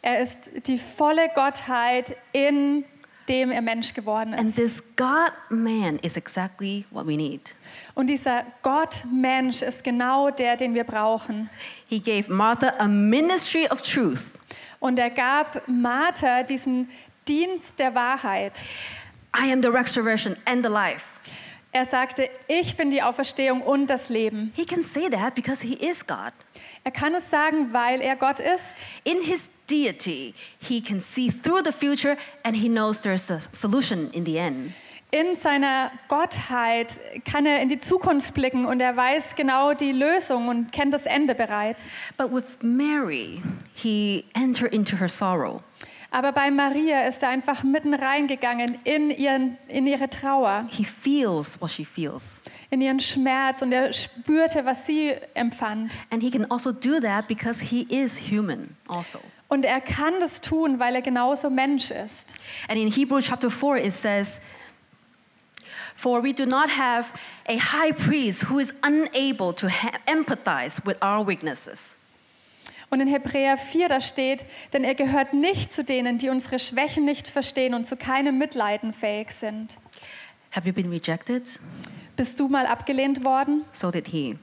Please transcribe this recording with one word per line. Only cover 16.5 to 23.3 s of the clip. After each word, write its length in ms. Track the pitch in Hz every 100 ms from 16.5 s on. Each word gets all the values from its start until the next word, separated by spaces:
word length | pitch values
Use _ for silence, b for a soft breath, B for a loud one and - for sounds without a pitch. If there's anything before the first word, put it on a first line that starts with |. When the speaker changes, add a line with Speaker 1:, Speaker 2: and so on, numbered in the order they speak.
| 269 262 254 254 B B _ -
Speaker 1:
Dienst 520 | 294 349 370 - -
der 160 | 262
Wahrheit. 680 | 247 240 170 220 196 196 - B B B B B B -
Speaker 2:
"I 160 | - 269
am 120 | 262
the 60 | 254
resurrection 680 | 247 247 - 226 220 220 180
and 180 | - 247
the 80 | 226
life." 320 | 208 185 127 - - B B B B B
Speaker 1:
Er 140 | 254 254
sagte, 420 | 262 254 254 262 - -
„Ich 300 | 320 349 -
bin 140 | 302
die 120 | 277
Auferstehung 600 | 247 240 -